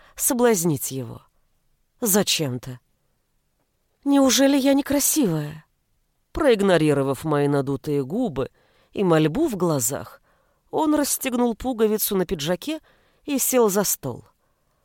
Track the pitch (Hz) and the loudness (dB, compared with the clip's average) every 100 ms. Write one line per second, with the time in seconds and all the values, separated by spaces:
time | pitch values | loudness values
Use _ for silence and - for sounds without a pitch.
0 | - - - 240 240 208 170 143 - 135 | -20 -6 -2 2 2 2 0 -2 -4 -10
1 | 117 117 - _ _ _ _ _ _ _ | -10 -14 -20 _ _ _ _ _ _ _
2 | 240 202 180 - 147 123 - 123 _ _ | 0 0 0 -2 -4 -6 -10 -16 _ _
3 | _ _ _ _ _ _ _ _ _ _ | _ _ _ _ _ _ _ _ _ _
4 | 277 277 269 226 277 285 269 277 269 285 | 2 4 4 4 4 4 2 2 0 -2
5 | - 311 220 160 147 156 - _ _ _ | 0 0 0 0 -4 -12 -20 _ _ _
6 | _ _ _ - 247 220 196 170 156 139 | _ _ _ 0 2 4 4 4 4 2
7 | 135 131 160 147 143 143 131 139 - 143 | 0 -2 -2 0 2 0 -2 -4 -4 -4
8 | 131 202 240 131 127 _ _ _ _ - | -4 -4 -4 -4 -8 _ _ _ _ -2
9 | 190 160 156 190 330 202 180 147 117 135 | 2 4 2 0 -2 -2 -2 0 -2 -6
10 | 95 - _ _ _ _ _ 294 311 302 | -10 -20 _ _ _ _ _ -2 0 0
11 | 277 - 262 240 240 220 254 226 220 214 | 0 -4 -4 -2 -2 -2 -6 0 0 0
12 | - 196 175 180 147 180 - 311 - _ | -2 -2 -2 -4 -4 -6 -6 -10 -12 _
13 | _ _ - 269 - 254 220 190 190 - | _ _ -6 -4 0 2 2 2 -2 -4
14 | 131 113 - _ _ _ _ _ | -8 -12 -16 _ _ _ _ _